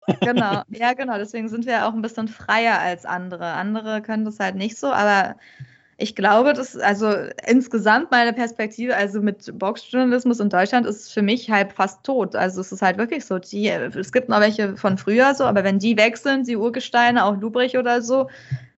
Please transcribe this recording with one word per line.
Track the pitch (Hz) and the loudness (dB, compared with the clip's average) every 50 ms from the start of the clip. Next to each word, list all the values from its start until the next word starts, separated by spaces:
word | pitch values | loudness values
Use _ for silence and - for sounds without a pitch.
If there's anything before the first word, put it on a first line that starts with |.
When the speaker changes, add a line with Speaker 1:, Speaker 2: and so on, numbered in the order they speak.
| - | -4
Speaker 1:
<laughs> | - - - | -4 -2 0
Speaker 2:
Genau, | - 240 240 247 226 202 202 202 - - | 0 0 2 0 0 0 -2 -4 -6 -8
ja, | 214 220 233 240 254 | -8 -2 -2 -2 -2
genau, | 254 269 254 220 | -2 -4 -6 -6
deswegen | 202 214 214 - 226 220 226 | -6 -6 -8 -8 -10 -8 -8
sind | 220 233 233 | -6 -6 -4
wir | 254 233 214 202 | -2 -2 0 0
auch | 226 220 | -2 -2
ein | 226 | -4
bisschen | 214 233 226 226 220 | -6 -6 -6 -6 -8
freier | 220 226 - - - 214 226 233 233 208 175 | -8 -8 -10 -4 0 0 2 2 2 2 2
als | 175 180 180 175 - | 0 -2 -4 -6 -6
andere. | - 175 180 180 185 180 170 175 170 156 | -8 -6 -6 -6 -10 -10 -10 -8 -8 -6
Andere | 165 190 208 214 220 220 220 220 214 | -6 -4 -4 -4 -6 -4 -6 -6 -6
können | 214 220 220 214 220 | -6 -4 -4 -4 -4
das | 214 214 - | -6 -4 -4
halt | 202 190 190 | -6 -4 -4
nicht | 190 196 220 220 | -4 -6 -6 -6
so, | - - | -4 -4
aber | 277 - - 208 208 202 196 185 - - _ _ - - - - - _ _ _ _ _ | -2 0 2 2 4 4 4 2 0 -4 _ _ -20 -20 -20 -20 -20 _ _ _ _ _
ich | - 214 214 - | -8 -8 -8 -4
glaube, | - 196 208 202 226 254 285 294 | 0 2 4 6 6 6 4 2
dass, | 247 262 - - | 0 -2 -8 -8
also | - - 202 202 202 220 214 202 - - - - - - | -2 0 0 0 2 0 0 0 0 -2 -8 -12 -10 0
insgesamt | - 247 262 254 - - 220 190 214 220 262 339 - | 4 4 4 4 2 -2 0 4 4 4 4 4 2
meine | 254 240 233 233 214 | 2 4 4 2 0
Perspektive, | 254 240 226 233 - 214 214 220 - 240 254 226 | -2 -4 -6 -4 -6 -6 -6 -6 -8 -4 -2 0
also | 196 202 196 196 214 | 0 -2 -2 -2 -2
mit | 202 208 202 - - - - | -2 -2 -2 -4 -12 -16 -10
Boxjournalismus | - 190 202 233 - - - 240 254 262 247 240 247 247 247 233 233 | -6 -4 -4 -4 -6 -10 -4 0 0 2 2 2 2 2 2 0 2
in | 208 202 | 0 2
Deutschland | 190 180 190 202 254 247 233 | 4 4 2 4 2 0 0
ist | 202 208 - - | 0 -4 -8 -10
es | - | -8
für | - 214 | -2 0
mich | 202 202 233 247 - 226 | 0 2 0 -2 0 2
halb | 214 196 196 196 - | 2 2 2 0 0
fast | - 190 196 - _ - | -2 -2 -2 -2 _ -6
tot. | - 269 247 190 185 - | -4 -2 -2 -2 -2 -2
Also | - 185 185 185 185 | -2 -2 0 -2 -4
es | 190 - | -8 -8
ist | 196 196 | -6 0
halt | 202 185 180 | 0 0 2
wirklich | 196 233 233 339 285 - | 0 -2 -4 -4 -8 -6
so, | - 190 180 | -6 -6 -6
die, | - - 196 202 208 208 | -6 -8 -6 -2 -2 -2
es | 170 160 123 123 117 - 190 - | -2 -2 -4 -6 -6 -8 -8 -2
gibt | - 254 254 - | -2 -2 0 2
noch | 226 208 | 2 4
welche | 208 214 214 220 214 196 196 | 4 4 2 0 -2 -4 -4
von | - - 196 190 | -2 0 0 0
früher | 190 - 196 214 240 262 277 277 | 0 0 0 4 4 6 4 4
so, | 277 269 | 2 0
aber | 240 208 202 185 | 2 2 2 2
wenn | 196 196 196 | 2 2 2
die | 196 233 226 | 2 2 4
weg | 214 214 233 226 | 4 4 2 2
sind, | - - 285 269 269 254 | -2 -2 0 0 0 0
die | 240 240 | -2 -2
Urgesteine, | 208 220 233 233 254 - - - 240 240 240 240 240 190 | -2 -2 -2 -2 -4 -8 0 2 4 4 4 4 4 2
auch | 202 202 | 2 0
Lubrecht | 196 208 226 214 247 247 254 254 | -2 -4 -4 -2 0 0 0 0
oder | 254 240 240 240 247 | 0 0 2 0 0
so, | 233 233 262 269 262 262 - - - - - - - - _ | 0 0 0 0 0 -2 -6 -18 -10 -8 -8 -8 -10 -16 _